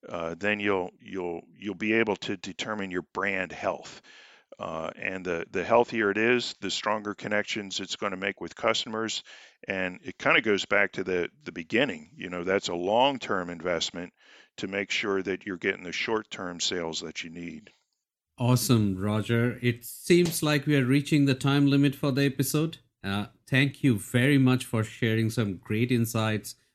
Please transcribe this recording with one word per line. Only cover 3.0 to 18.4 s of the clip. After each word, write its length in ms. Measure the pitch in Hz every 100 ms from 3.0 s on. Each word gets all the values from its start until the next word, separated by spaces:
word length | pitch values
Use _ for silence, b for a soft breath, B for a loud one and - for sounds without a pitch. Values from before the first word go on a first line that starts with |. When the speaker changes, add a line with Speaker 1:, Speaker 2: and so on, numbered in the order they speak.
| 82
Speaker 1:
brand 400 | - 98 95 90
health. 500 | - 101 80 - - B B B B B -
Uh, 320 | 98 80 80 -
and 240 | - 95
the, 200 | 90 85 -
the 140 | 95
healthier 460 | 90 117 117 117 104
it 80 | 101
is, 360 | 113 123 117 -
the 100 | 98
stronger 440 | - - 107 104
connections 680 | 101 110 104 104 113 98 -
it's 160 | 95 -
gonna 220 | 104 92
make 220 | 98 98
with 140 | 85
customers. 720 | - 113 113 - 110 110 - - B B B -
And 320 | 98 92 90
it 140 | - -
kinda 220 | 139 160
goes 240 | 113 98 -
back 260 | 101 101
to 100 | -
the, 280 | 92 90 85 _
the 100 | -
beginning. 580 | 87 80 107 139 82 76 -
You 120 | 92
know, 160 | 90
that's 240 | 87 98 -
a 60 |
long-term 760 | 87 90 110 135 135 - 98 87
investment 600 | 85 87 85 - 87 87 _ b b b -
to 100 | 98
make 220 | 98 101
sure 320 | - 107 98
that 240 | 95 92 -
you're 100 | 90
getting 260 | - 98
the 80 | 90
short-term 720 | - - 110 107 - 92 87
sales 400 | - 90 82 80
that 240 | 82 78
you 60 | 85
need. 400 | 85 85 78 73 _ _ _ _ _ _
Speaker 2:
Awesome, 580 | _